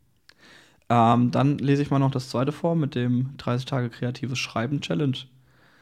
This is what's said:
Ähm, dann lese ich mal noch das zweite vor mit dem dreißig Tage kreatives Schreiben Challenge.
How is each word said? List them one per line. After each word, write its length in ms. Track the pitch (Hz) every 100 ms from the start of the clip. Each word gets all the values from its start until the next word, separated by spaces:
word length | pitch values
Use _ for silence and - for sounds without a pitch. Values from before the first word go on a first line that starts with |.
| _ _ _ _ - - - _ -
Ähm, 420 | 120 113 120 123
dann 280 | 120 135 143
lese 240 | 131 139
ich 80 | 139
mal 80 | 139
noch 120 | 135
das 180 | 135 -
zweite 240 | - 139
vor 240 | 147 170 170
mit 180 | 135
dem 420 | 123 123 123 131 139
dreißig 280 | - 123 127
Tage 240 | 135 120
kreatives 480 | - 123 123 120 127
Schreiben 420 | - 117 120 143
Challenge. 360 | - 135 143 127 - _ _ _ _ _